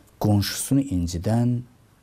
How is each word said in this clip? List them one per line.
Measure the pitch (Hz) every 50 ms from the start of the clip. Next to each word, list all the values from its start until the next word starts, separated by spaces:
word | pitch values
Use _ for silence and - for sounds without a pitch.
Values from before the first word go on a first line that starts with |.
| - _ _ -
"Qonşusunu | - 104 104 101 98 - - - - - 135 139
incidən | 139 - 95 87 85 82 87 82 87 107 113 120 120 123 120 120 123 - _ _ _ _ _ _